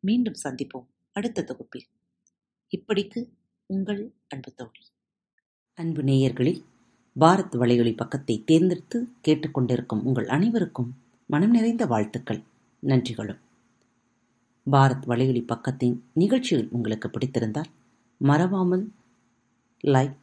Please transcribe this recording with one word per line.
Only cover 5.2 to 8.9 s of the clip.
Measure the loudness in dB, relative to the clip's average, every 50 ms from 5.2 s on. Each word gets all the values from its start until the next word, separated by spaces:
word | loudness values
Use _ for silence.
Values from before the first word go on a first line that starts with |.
| _ _ _ _ _ _ _ _ _ _ _
அன்பு | -8 -6 -6 -4 -2 0
நேயர்களே, | 2 4 4 4 2 2 0 0 0 0 -2 -8 _ _ _ _ _ _ _ _ _ _ 4
பாரத் | 6 6 6 6 2 -2 -2
வலையொலி | 0 2 4 4 4 4 2 0
பக்கத்தை | -2 -6 -6 -6 -8 -4 -4 -6 -6 2
தேர்ந்தெடுத்து | 4 4 4 6 4 0 -2 -6 _